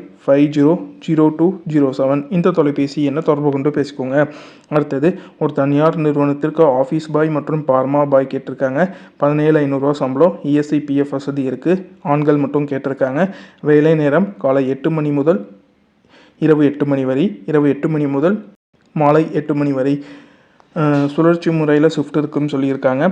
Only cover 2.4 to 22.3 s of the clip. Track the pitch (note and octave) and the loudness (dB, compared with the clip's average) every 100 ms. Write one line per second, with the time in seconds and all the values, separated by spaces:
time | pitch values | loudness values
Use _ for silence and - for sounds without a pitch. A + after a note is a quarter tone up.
2.4 | F3+ F3 D3 C#3+ C#3 - C#3+ C#3+ E3 D3 | 0 2 0 0 -4 -2 -4 -2 0 0
3.4 | D3 C#3 C#3+ D3 C#3 - B2+ C#3 C#3+ - | 0 0 -2 -2 -4 -6 -4 -2 -2 -4
4.4 | - - - D3+ D3 C3+ D#3+ F#3+ - - | -20 -20 -4 -2 -2 0 0 -2 -10 -4
5.4 | D3+ C#3+ C#3 C#3+ D#3+ E3 D3+ C#3+ C#3+ C#3+ | -4 0 0 2 2 2 0 0 0 0
6.4 | D#3 D#3 D#3+ B2+ C3+ D#3 D#3 D3+ D#3+ D3+ | -2 2 2 2 0 -2 -2 0 0 -2
7.4 | D3 D3+ C#3+ C3 C3 D3 D3 C3+ C3+ C3+ | -2 -4 0 0 2 0 2 2 0 -6
8.4 | C3+ B2+ C3 C3+ F#3+ - - - D3 D3+ | -8 -6 -4 -2 -2 -4 -18 -4 0 2
9.4 | D3+ D#3 C#3 C#3 C#3 C#3+ C3+ C3 F3 F3+ | 2 2 2 0 -2 -2 -2 2 2 0
10.4 | C#3+ D3 D3 D3+ C#3+ C#3+ C#3 C#3 C#3+ C#3 | -2 0 0 -2 -2 -2 -2 -4 -6 -4
11.4 | C3 B2+ D#3+ F#3 F#3 - C#3+ D3 D3 D3 | -4 -4 -2 -2 -2 -10 -2 0 2 2
12.4 | C#3 D3 C#3+ C3+ C3+ C3+ C3 C#3 F#3+ - | 0 -2 -2 -4 -4 -2 -2 0 -2 -4
13.4 | - _ D3 D3+ D#3 D#3+ C#3+ D3+ G3 - | -20 _ 2 4 4 2 2 2 0 -2
14.4 | C3+ C3+ C3 C3+ E3 D#3+ D3+ C#3+ C#3+ G3+ | 0 0 0 -2 -2 -2 -2 0 0 0
15.4 | - - _ _ _ _ _ _ _ - | -2 -20 _ _ _ _ _ _ _ -2
16.4 | D#3+ D3+ C#3+ C#3+ C#3+ C3+ C3 C3 G3+ G3+ | 2 4 2 0 -2 -2 0 0 -2 -4
17.4 | - D3+ D3 C#3 D#3+ D3+ C#3+ C#3 E3 G#3 | -2 0 2 0 -2 -2 -2 0 0 -2
18.4 | - _ _ _ _ E3 D3 D#3 D#3+ E3 | -6 _ _ _ _ 0 4 4 2 -2
19.4 | D3+ D3 C#3+ C3 C3+ C#3+ - - - _ | -2 -2 0 0 0 -2 -6 -20 -20 _
20.4 | _ _ _ F3 D3+ C#3+ C#3+ D3 E3 E3+ | _ _ _ -2 0 2 0 2 2 2
21.4 | F3 D#3+ D3+ D3 D#3 D#3 C#3+ D#3+ D3 | 0 -2 2 2 2 0 -4 -2 -2